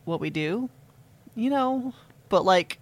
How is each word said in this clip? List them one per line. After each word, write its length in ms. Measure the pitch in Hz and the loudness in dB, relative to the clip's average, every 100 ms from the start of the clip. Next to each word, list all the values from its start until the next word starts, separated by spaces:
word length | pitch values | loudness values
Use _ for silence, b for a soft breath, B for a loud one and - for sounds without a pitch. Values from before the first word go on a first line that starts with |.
| - | -8
what 140 | 165 | -4
we 100 | 156 | -4
do, 400 | 156 151 208 254 - - - - - - - | -4 -2 -4 -6 -12 -20 -20 -20 -20 -16 -4
you 140 | 247 | -2
know? 440 | 277 254 262 247 - B - - | 0 0 -2 -4 -10 B -20 0
But, 160 | 185 180 | 2 4
like, 320 | 185 170 - | 4 2 -4